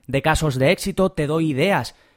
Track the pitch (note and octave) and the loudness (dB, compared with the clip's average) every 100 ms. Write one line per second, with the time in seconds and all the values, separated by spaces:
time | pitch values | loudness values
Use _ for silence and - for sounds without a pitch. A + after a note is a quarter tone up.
0 | - C3+ D#3 D3+ D#3 B2+ C3 F#3+ G3 F#3+ | -6 -2 0 0 0 2 2 2 -2 0
1 | F#3+ F3 D3 D#3+ D#3+ C3 F3+ F3 A#2 - | 0 0 -2 0 0 0 0 0 -4 -12
2 | _ | _